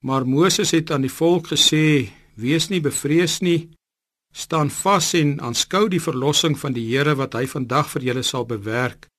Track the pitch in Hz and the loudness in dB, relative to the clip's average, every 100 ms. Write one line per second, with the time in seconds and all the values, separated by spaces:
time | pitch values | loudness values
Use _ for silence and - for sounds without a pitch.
0 | 131 135 127 135 180 - 208 165 160 147 | -2 -2 0 2 2 2 2 0 0 -2
1 | 131 - 165 175 160 - - 156 156 147 | -2 0 2 2 0 0 2 4 4 4
2 | 107 - _ - 120 160 156 185 147 - | 0 -10 _ -8 -2 0 0 0 -2 -2
3 | 143 160 170 - 180 170 165 - _ _ | 0 2 2 0 2 0 -2 -20 _ _
4 | _ _ _ - - 160 143 - 196 196 | _ _ _ -16 -4 0 0 0 2 2
5 | - 175 147 143 120 117 - 185 214 180 | 4 2 2 0 -4 -4 -2 0 0 0
6 | 165 131 135 143 165 139 143 123 113 127 | -2 -2 0 2 0 0 -2 -4 -2 0
7 | 147 139 135 113 131 - 120 131 147 147 | 2 0 -2 -4 -4 -4 -2 -2 -2 -4
8 | 127 123 123 131 120 110 101 117 123 - | -2 -2 -2 -4 -6 -6 -4 -2 -2 -6
9 | - | -20